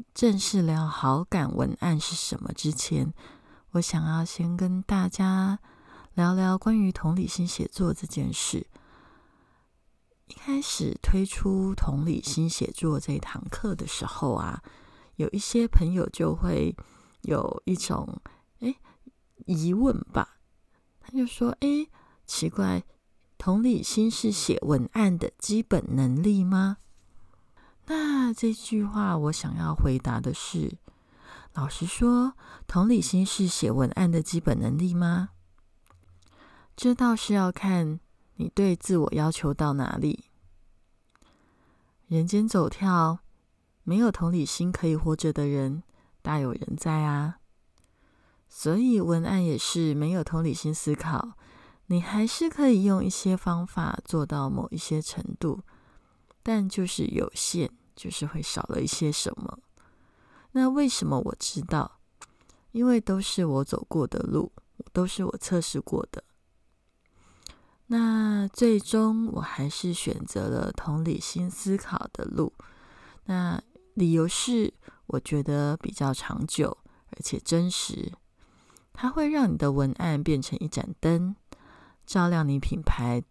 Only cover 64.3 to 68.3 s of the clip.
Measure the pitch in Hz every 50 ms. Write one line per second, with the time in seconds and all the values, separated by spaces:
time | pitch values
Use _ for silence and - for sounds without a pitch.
64.3 | - 156 - - - - - _ _ - - - - 180 180 185 - - 185 -
65.3 | - - - - 185 170 165 - - 139 - - - - - - - 156 - _
66.3 | _ _ _ _ _ _ _ _ _ _ _ _ _ _ _ _ _ _ _ _
67.3 | _ _ - - - _ _ _ _ _ _ - 233 233 233 226 220 220 214 214